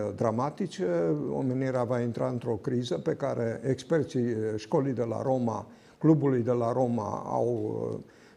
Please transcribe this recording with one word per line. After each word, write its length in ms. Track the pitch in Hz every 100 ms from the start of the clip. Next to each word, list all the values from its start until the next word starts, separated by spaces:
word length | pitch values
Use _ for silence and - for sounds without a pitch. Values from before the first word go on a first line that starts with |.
| 104 101
dramatice, 1000 | 117 110 135 147 190 - 180 170 170 156 147
omenirea 520 | 143 135 127 131 127
va 160 | 117 123
intra 280 | 120 113 131
într-o 260 | 127 123
criză 440 | 113 - 123 123 170
pe 160 | 160
care 460 | 135 135 123 117 113
experții, 680 | 131 127 - 165 135 131 120
uh, 40 | 110 110 107
școlii 360 | - 165 139
de 120 | 123
la 180 | 117 107
Roma, 440 | 120 131 117 107 101 - - -
clubului 440 | 156 160 139 127
de 80 | 120
la 220 | 123 117
Roma 500 | 123 123 117 101 110 -
au, 520 | 127 120 120 107 110 117 110 - - -